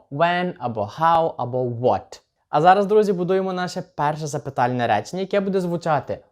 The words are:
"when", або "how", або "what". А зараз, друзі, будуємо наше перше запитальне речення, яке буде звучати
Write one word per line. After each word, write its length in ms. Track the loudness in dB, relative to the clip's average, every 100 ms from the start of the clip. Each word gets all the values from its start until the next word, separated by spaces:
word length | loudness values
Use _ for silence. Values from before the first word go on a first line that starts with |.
| _
"when", 420 | -2 0 0 -2 -4
або 220 | -6 -4 -6 0
"how", 340 | 2 4 2 -2
або 260 | -4 -2
"what". 580 | -4 0 2 0 -4 -20 _ _ _
А 120 | 4
зараз, 240 | 6 6 4
друзі, 280 | 4 4
будуємо 400 | 0 0 0 -2
наше 280 | -4 -6 -8
перше 460 | -10 -4 -2 -2 -6
запитальне 600 | -6 -6 -2 0 0 0
речення, 340 | 0 -2 -6
яке 180 | -2 -2
буде 220 | 0 -2
звучати 580 | -2 -4 -2 -2 -2 -10 -12